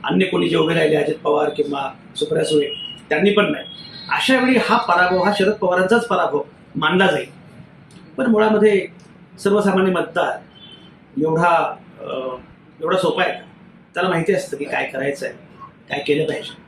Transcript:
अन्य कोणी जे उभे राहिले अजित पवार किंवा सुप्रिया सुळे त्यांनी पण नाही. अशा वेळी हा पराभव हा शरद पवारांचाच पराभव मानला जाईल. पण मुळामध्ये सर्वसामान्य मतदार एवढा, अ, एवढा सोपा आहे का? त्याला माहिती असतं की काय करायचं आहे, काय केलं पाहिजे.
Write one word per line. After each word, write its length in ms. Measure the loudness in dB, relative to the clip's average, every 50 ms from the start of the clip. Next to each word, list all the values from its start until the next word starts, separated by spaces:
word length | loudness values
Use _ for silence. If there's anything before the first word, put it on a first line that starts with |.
| -4
अन्य 220 | 0 0 2 2
कोणी 240 | 2 0 0 0 0
जे 80 | 2 2
उभे 160 | 2 2 2
राहिले 220 | 2 2 2 2
अजित 200 | 2 0 -2 -4
पवार 340 | -4 -2 0 0 2 0 0
किंवा 420 | 0 -2 -2 -2 -2 -6 -6 -8 -10 -14 -20 -14 -6
सुप्रिया 300 | -6 -4 -2 0 -2 0
सुळे 220 | 2 2 2 2 0 -4 -10 -14 -16 -16 -18 -6 -4
त्यांनी 220 | -2 2 2 4
पण 200 | 4 4 2 0
नाही. 140 | -2 -6 -8 -14 -18 -20 -20 -20 -20 -18 -8 -6
अशा 300 | -4 -2 2 2 2 2
वेळी 180 | 4 4 2 2
हा 200 | 2 2 0 0
पराभव 460 | 2 2 2 2 4 2 2 2 2
हा 80 | 2 2 2
शरद 140 | 2 0 0
पवारांचाच 540 | 0 -2 0 2 2 2 4 4 2 2 0
पराभव 340 | -2 0 0 0 -2 -4 -6 -6 -14 -20 -20 -12 -8
मानला 320 | -4 -2 0 2 4 4 2
जाईल. 200 | 2 0 -4 -8 -14 -20 -20 -20 -20 -20 -20 -20 -20 -20 -20 -20 -20 -20 -20 -16 -8 -4
पण 80 | 0
मुळामध्ये 640 | 2 2 4 4 2 4 4 4 4 4 2 0 -2 -12 -18 -20 -20 -20 -20 -20 -20 -20 -4
सर्वसामान्य 520 | 0 2 2 2 2 2 2 2 2 2
मतदार 400 | 2 0 -2 -2 -2 -2 -2 -2 -4 -8 -12 -20 -20 -20 -20 -20 -20 -20 -20 -20 -20 -20 -20 -12 -6 -4
एवढा, 540 | -2 0 0 2 2 2 2 2 0 -2 -6 -10 -16 -20 -18 -14
अ, 100 | -12 -8 -8 -6 -6 -8 -10 -10 -14 -20 -20 -20 -20 -20 -16 -8
एवढा 160 | -2 -2 0 0
सोपा 260 | 0 0 0 0 -2
आहे 100 | -2 -2
का? 60 | -8 -12 -20 -20 -20 -20 -20 -20 -20 -20 _ _
त्याला 160 | -2 -2 0
माहिती 240 | 0 0 0 0 0
असतं 240 | 0 0 -4 -8 -8
की 80 | -8
काय 200 | -6 -4 -6 -6
करायचं 400 | -6 -6 -6 -4 -4 -4 -6 -8
आहे, 100 | -10 -10 -12 -20 -20 -20 -20 -20 -20 -20 -20 -12 -8
काय 100 | -8 -8
केलं 260 | -2 0 0 0 0
पाहिजे. 300 | -2 -4 -6 -8 -12 -16 -18 -20